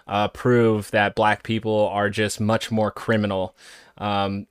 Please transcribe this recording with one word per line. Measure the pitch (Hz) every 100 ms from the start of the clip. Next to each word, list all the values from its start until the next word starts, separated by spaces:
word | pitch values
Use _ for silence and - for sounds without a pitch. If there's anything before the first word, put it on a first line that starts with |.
| -
uh, | 101 104
prove | - 127 120 117 107 98
that | 110 101
black | 95 107 104
people | - 110 110 107 104
are | 98 104
just | 104 104 -
much | 107 113 -
more | 110 107
criminal. | - - 110 104 95 92 - - - - -
Um, | 104 101 98 98 101